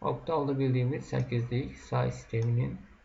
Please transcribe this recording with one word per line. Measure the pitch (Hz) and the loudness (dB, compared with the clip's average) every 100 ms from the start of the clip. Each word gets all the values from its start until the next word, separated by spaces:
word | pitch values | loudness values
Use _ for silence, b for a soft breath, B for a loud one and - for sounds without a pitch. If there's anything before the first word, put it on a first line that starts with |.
okta | - 131 - | -4 -2 0
aldı | 160 139 135 | 0 2 2
bildiyimiz | 135 127 123 151 - | 4 4 2 0 -2
səkkizlik | 131 123 120 120 123 143 - | -2 0 0 0 -2 -2 -8
say | - 123 127 | -4 0 0
sisteminin | 127 - 117 117 120 135 185 - - | -2 -4 0 2 2 0 -4 -12 -20